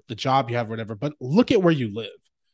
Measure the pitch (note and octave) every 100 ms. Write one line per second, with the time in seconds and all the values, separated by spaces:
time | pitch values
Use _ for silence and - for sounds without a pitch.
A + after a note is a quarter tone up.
0 | _ A2+ C3 C3+ A#2+ A#2+ A2 A2+ G#2+ A2
1 | D3 - C3 F#3 B3+ A#3+ F3 D3+ A2 A2
2 | G#2 - _ _ _